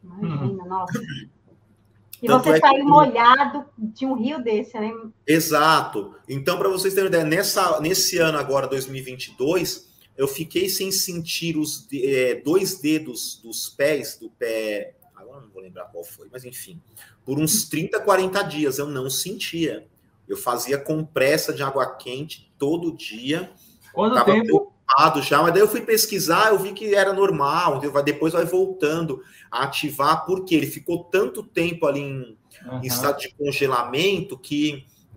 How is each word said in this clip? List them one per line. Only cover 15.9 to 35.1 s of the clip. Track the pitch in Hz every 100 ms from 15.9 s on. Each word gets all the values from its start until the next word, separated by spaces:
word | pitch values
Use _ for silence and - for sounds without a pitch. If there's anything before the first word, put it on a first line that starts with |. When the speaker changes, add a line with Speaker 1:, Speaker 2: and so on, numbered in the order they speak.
| -
Speaker 3:
foi, | - - -
mas | 127
enfim, | 123 123 - 165 _ - - _
por | - 139
uns | 156 - -
trinta, | 151 185 214
quarenta | 202 185 185 196
dias | 160 147 147 135
eu | 143
não | 139 131
sentia. | 135 180 226 - 165 156 110 - _ _ _ _
Eu | 98
fazia | 123 120 120 139
compressa | 139 156 156 - 131 151 156
de | 135
água | 139 135 123 -
quente | 123 131 156 - _ _
todo | 139 170 170 151
dia. | - 110 127 160 185 _ _ _ -
Speaker 2:
Quanto | - 214
Speaker 3:
Tava | 240 202
Speaker 2:
tempo? | 214
Speaker 3:
preocupado | 226 - - _ - 135 160 156
já, | 131 147
mas | 170
daí | 170
eu | 208
fui | 247
pesquisar, | 220 220 - 196 147 175 220
eu | 196
vi | 196
que | 196 214
era | 202 190
normal, | 190 196 156 139 160 175
entendeu? | 135 143
Vai, | 139
depois | 143 147 160
vai | 170
voltando | 165 185 190 190 147 160 160 131 - - -
a | 117
ativar, | 135 - 151 - 139 160 -
porque | 190 185
ele | 160 135
ficou | - - 170
tanto | - 190 220 -
tempo | - - 170 165 151
ali | 139
em, | 143 135 120 107 _ - 123
Speaker 2:
Aham. | 127
Speaker 3:
em | 127
estado | 123 139 139
de | -
congelamento | - 143 139 135 127 120 131 185 190 143 -
que | - 147 151 139 - _ _